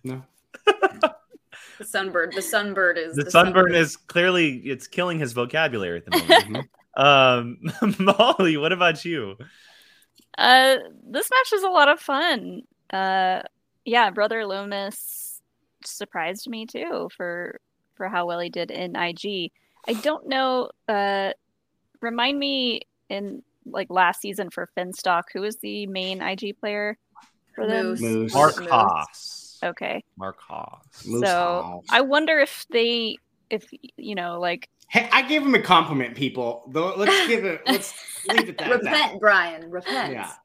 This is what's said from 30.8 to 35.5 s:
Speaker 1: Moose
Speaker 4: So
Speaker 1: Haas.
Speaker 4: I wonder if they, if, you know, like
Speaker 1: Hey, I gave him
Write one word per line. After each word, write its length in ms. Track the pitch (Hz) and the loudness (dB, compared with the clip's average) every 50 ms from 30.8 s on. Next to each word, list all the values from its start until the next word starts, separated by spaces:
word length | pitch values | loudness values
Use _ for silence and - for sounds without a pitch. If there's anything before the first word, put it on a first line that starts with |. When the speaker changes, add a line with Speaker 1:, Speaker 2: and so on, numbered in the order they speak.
| _ _ _ - - | _ _ _ -18 -10
Speaker 1:
Moose 140 | 101 110 120 | -6 -4 -2
Speaker 4:
So 60 | - 196 180 175 175 175 175 180 | 0 0 2 2 0 0 -2 -4
Speaker 1:
Haas. 220 | 175 175 180 180 - - | -4 -8 -12 -12 -4 2
Speaker 4:
I 100 | - 233 | 2 2
wonder 380 | 277 262 277 302 311 320 320 302 | 4 4 2 2 2 2 2 2
if 260 | 277 - - - - _ | 2 0 -2 -14 -14 _
they, 480 | - 233 226 233 233 233 226 220 - - _ _ _ _ _ _ | 0 0 2 2 0 -2 -4 -6 -8 -10 _ _ _ _ _ _
if, 180 | - 208 - _ - - - - _ - | -8 -8 -8 _ -20 -20 -20 -20 _ -16
you 160 | - 208 208 | -12 -10 -8
know, 260 | 185 175 175 170 170 | -6 -6 -6 -6 -4
like 300 | 175 175 175 175 - _ _ _ _ _ | -4 -4 -4 -6 -8 _ _ _ _ _
Speaker 1:
Hey, 180 | - 233 226 - | 0 0 2 4
I 80 | - 262 | 2 2
gave 220 | 262 254 302 311 | 4 2 0 2
him 120 | 277 277 | 2 4